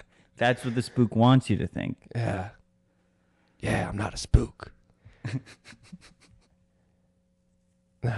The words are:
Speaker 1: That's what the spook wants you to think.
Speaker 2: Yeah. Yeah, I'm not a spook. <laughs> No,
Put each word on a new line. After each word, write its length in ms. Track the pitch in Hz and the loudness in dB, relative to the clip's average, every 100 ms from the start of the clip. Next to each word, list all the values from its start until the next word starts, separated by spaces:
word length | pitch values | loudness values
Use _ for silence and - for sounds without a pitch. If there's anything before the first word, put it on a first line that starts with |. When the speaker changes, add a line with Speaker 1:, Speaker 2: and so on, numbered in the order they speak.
| - _ _ - | -20 _ _ 0
Speaker 1:
That's 260 | 120 120 | 0 0
what 120 | 127 120 | -2 -4
the 80 | |
spook 320 | - 123 113 110 | -2 2 2 4
wants 340 | 123 131 - | 6 6 4
you 80 | 98 | 0
to 80 | - | -2
think. 300 | - - - - 117 | -6 -8 -8 -10 -6
Speaker 2:
Yeah. 340 | 110 104 101 - _ _ _ _ _ _ _ _ _ _ | -4 -4 -8 -14 _ _ _ _ _ _ _ _ _ _
Yeah, 300 | 104 110 - | -4 -2 -2
I'm 80 | 101 | -6
not 160 | 107 | -6
a 40 | - | -8
spook. 540 | - 120 113 - - - _ _ - - - | 2 2 2 -10 -20 -20 _ _ -20 -16 -10
<laughs> 80 | 131 - - - - _ - - _ _ _ _ _ _ _ _ _ _ _ _ _ _ _ _ _ _ _ | -10 -12 -20 -20 -20 _ -20 -20 _ _ _ _ _ _ _ _ _ _ _ _ _ _ _ _ _ _ _
No, 80 | 123 | -6